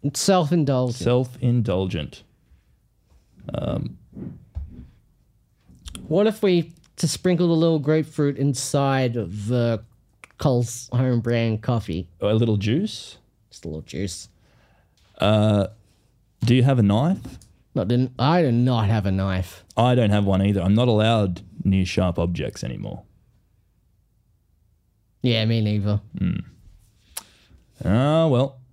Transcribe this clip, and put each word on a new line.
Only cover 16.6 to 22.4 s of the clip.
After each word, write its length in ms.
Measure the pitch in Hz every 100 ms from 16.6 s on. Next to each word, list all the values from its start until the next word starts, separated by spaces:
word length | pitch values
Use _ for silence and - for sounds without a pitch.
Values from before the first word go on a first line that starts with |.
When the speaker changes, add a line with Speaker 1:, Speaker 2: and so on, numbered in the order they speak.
Speaker 2:
have 160 | 127 131
a 40 |
knife? 560 | 101 101 143 - - - - _ _ -
Speaker 1:
No, 80 |
didn't, 300 | 95 123 127 -
I 240 | 127 175
do 100 | 156
not 340 | 117 123 123 104
have 180 | 110 101
a 60 |
knife. 540 | 95 95 92 90 - _ -
Speaker 2:
I 200 | 117 123
don't 160 | 110
have 140 | 104 101
one 160 | 95 98
either. 160 | 98
I'm 140 | 90 107
not 120 | 123
allowed 540 | 107 110 113 101 87 - - -
near 200 | 95 90
sharp 320 | - 92 87
objects 440 | 85 85